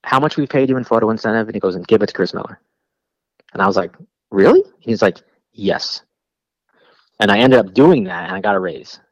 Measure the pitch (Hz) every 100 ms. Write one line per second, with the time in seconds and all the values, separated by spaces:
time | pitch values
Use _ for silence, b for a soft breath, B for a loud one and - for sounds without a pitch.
0 | - 131 151 - 139 139 131 131 120 117
1 | 110 110 117 110 110 104 95 90 87 110
2 | 104 - 117 - - - _ _ _ _
3 | _ _ _ _ _ - 98 95 87 _
4 | - _ _ 98 107 349 403 _ - 107
5 | 101 - _ _ _ - 98 - - -
6 | _ _ _ _ _ _ _ _ _ _
7 | _ _ 104 101 131 127 98 98 156 156
8 | 92 87 92 95 104 98 92 67 - -
9 | _